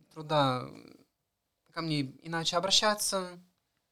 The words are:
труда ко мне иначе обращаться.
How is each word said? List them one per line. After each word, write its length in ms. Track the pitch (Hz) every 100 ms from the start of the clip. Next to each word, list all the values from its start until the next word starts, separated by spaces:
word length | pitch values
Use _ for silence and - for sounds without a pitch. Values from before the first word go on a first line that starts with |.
| _
труда 560 | 160 156 156 135 127 69 53 - - _ _ _ _ _ _ _
ко 100 | 165
мне 300 | 165 151 131 -
иначе 340 | 165 165 160 175
обращаться. 840 | 190 - 214 208 - 190 180 175 - _ _ _ _